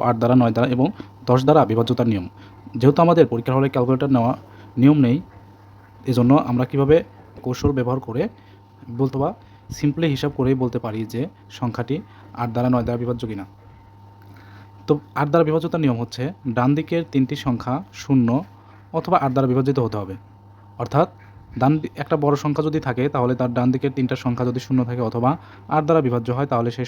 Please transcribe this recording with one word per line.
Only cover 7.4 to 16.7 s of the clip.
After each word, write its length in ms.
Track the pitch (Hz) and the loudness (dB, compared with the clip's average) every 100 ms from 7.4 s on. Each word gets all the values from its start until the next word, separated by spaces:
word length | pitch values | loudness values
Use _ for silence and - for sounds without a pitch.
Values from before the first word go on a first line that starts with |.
কৌশল 260 | 127 123 143 131 | -8 -2 0 0
ব্যবহার 220 | 123 131 117 | -2 -4 -4
করে 160 | 120 220 - - - - - - 117 | -4 -6 -8 -20 -20 -20 -20 -10 -4
বলতে 160 | 135 135 | -2 0
বা 80 | 151 208 - - - - | -4 -6 -16 -20 -18 -4
simply 280 | 147 151 165 | -2 0 -2
হিসাব 160 | 131 143 - | -2 -4 -2
করেই 180 | 131 131 | 0 0
বলতে 160 | 127 120 | -2 -4
পারি 160 | 113 110 107 | -6 -6 -6
যে 80 | 117 170 - - - | -6 -8 -10 -20 -8
সংখ্যাটি 380 | 120 117 120 156 - - - - | -6 -4 -6 -6 -8 -20 -16 -8
আট 60 | 120 | -6
দ্বারা, 140 | 117 123 | -2 0
নয় 100 | 123 117 | 0 0
দ্বারা 120 | 120 | -4
বিভাজ্য 200 | 120 120 113 | -4 -6 -8
কিনা। 140 | 101 95 - - - - - - - - - - - - - - | -10 -14 -20 -20 -20 -20 -20 -20 -20 -20 -20 -20 -20 -20 -6 -2
তো 60 | 147 - 135 | -2 -4 -4
আট 80 | 147 | 0
দ্বারা 120 | 165 156 | 2 2
বিভাজ্যতার 320 | 156 165 170 | 0 -2 0
নিয়ম 120 | 143 117 | 0 0
হচ্ছে 200 | 117 - 139 - 131 113 | -4 -8 -8 -8 -6 0
ডান 140 | 127 | 2